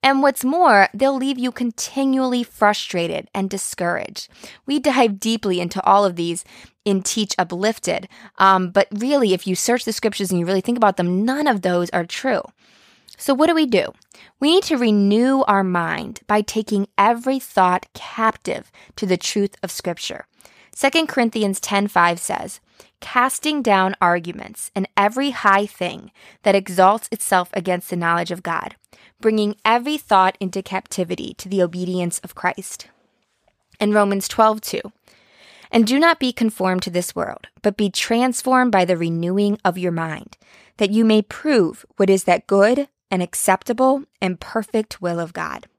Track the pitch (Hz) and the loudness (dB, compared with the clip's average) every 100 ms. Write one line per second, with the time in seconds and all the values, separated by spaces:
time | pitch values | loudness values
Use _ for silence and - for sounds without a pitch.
0 | 262 269 277 269 254 330 339 208 196 208 | 2 4 2 2 -2 4 6 6 4 2
1 | 269 269 269 254 247 - 247 - - - | 0 0 -4 -2 -4 -4 -6 -6 -8 -2
2 | 269 262 254 247 233 - 208 208 - 180 | 0 2 0 -2 -4 0 0 2 -4 -4
3 | 170 - - 202 190 190 - - 175 175 | -4 -6 -8 -6 -4 -4 -8 -6 -4 -4
4 | - - - _ - - - 294 285 254 | -8 -14 -16 _ -20 -18 -4 0 2 4
5 | 233 196 220 226 208 180 175 190 - 196 | 2 2 -2 -2 -2 -2 -4 -2 4 4
6 | 202 170 170 170 - - - _ 214 196 | 4 0 -4 -4 -10 -20 -20 _ -2 0
7 | - - 202 - 175 175 208 220 - 170 | 0 -2 0 0 0 0 -2 -2 -4 -4
8 | 190 - - - 190 190 185 196 196 208 | -6 -20 -20 2 4 4 4 2 2 -2
9 | 247 285 220 185 - 180 - 240 - 220 | 0 2 4 2 0 -2 0 0 -2 -4
10 | 220 - 190 180 170 190 208 240 214 190 | -4 -4 -2 0 0 -2 0 2 2 2
11 | 175 185 226 277 302 208 180 175 175 175 | 0 0 0 0 0 0 0 0 0 -4
12 | 170 - 269 208 - _ _ _ _ _ | -4 -6 -2 -2 -4 _ _ _ _ _
13 | _ - - 269 320 320 302 196 - - | _ -8 -2 2 4 2 2 0 0 -10
14 | _ _ - _ 190 359 - 285 240 208 | _ _ -20 _ 2 2 2 0 2 4
15 | 202 214 247 269 262 196 190 180 165 160 | 4 4 2 2 2 2 0 -2 -2 -6
16 | 160 - - 214 214 220 208 202 196 - | -8 -16 -2 -2 0 -6 -2 -4 -2 0
17 | 202 233 254 269 - - 185 180 - - | 2 2 -2 -6 -4 0 2 0 -6 -20
18 | - - 220 - - - - _ - - | -14 -2 -2 -2 -8 -8 -10 _ -20 -8
19 | 196 180 - 214 196 - 185 - - 170 | -2 -2 0 -2 -2 -4 -10 -8 -8 -8
20 | - - - _ - _ _ - 277 330 | -10 -12 -16 _ -20 _ _ -2 0 0
21 | 311 - 233 220 208 190 - 202 202 180 | 0 0 0 0 -2 -2 -4 -2 0 2
22 | 170 170 - - - - _ _ - _ | 2 0 -6 -8 -8 -16 _ _ -20 _
23 | - 247 254 - 302 302 233 196 190 - | -4 0 0 -2 -4 -2 2 2 2 0
24 | 175 175 170 - - - - - 190 - | 0 0 -4 -12 -14 -16 -8 -6 -2 2
25 | 202 240 285 247 208 196 208 - 175 - | 2 2 -2 0 2 2 0 -6 -8 -8
26 | - _ - _ 208 196 190 180 185 220 | -18 _ -20 _ 2 2 0 4 6 4
27 | - 226 - 185 180 196 175 180 - 175 | -4 -8 0 0 0 -6 -4 -4 -4 -4
28 | 170 170 170 180 175 165 - - _ _ | 0 0 -2 -8 -6 -8 -8 -18 _ _
29 | _ _ 220 220 208 208 - 240 247 302 | _ _ 0 2 0 -2 0 0 0 -6
30 | - 196 185 - 190 196 - 190 - - | 2 4 4 0 -8 -6 -6 -8 -6 -6
31 | 175 180 - - 185 190 175 175 180 180 | -4 -6 -8 -12 -6 0 0 0 -4 -2
32 | 175 - 175 - 180 190 - - - _ | -4 -6 -12 -6 -6 -6 -14 -16 -20 _
33 | _ _ _ _ _ _ _ _ 208 208 | _ _ _ _ _ _ _ _ 2 2
34 | 202 196 - - 220 220 - - 208 _ | 2 0 -4 2 2 2 -6 -10 -10 _
35 | _ _ _ _ - - - 233 214 269 | _ _ _ _ -20 -20 -2 2 4 4
36 | 330 330 262 - 226 - 185 185 185 175 | 2 2 -2 0 -2 0 -2 -2 -2 -4
37 | 175 175 - - - _ 208 202 208 - | -4 -6 -8 -8 -18 _ -2 0 -2 -2
38 | - 233 254 247 - 254 247 196 180 175 | -2 0 0 -2 0 2 4 2 2 0
39 | 170 165 170 190 202 202 185 180 180 170 | 0 -2 -2 0 0 0 -2 -2 -4 -4
40 | 160 156 - - _ _ _ - 202 214 | -6 -8 -14 -20 _ _ _ -4 0 2
41 | 226 214 208 - 311 262 165 - - - | 4 4 2 -6 0 2 2 -2 -20 0
42 | 190 190 - 180 - 196 202 254 285 _ | 2 2 2 0 2 4 4 2 -2 _
43 | _ 185 180 - - 190 - 233 262 269 | _ -4 -4 -2 0 0 0 0 2 2
44 | 285 _ 190 180 - 226 208 226 220 - | -4 _ -6 -4 -6 -6 -2 -4 -4 -6
45 | 175 170 170 175 160 - - | -6 -4 -6 -8 -10 -10 -16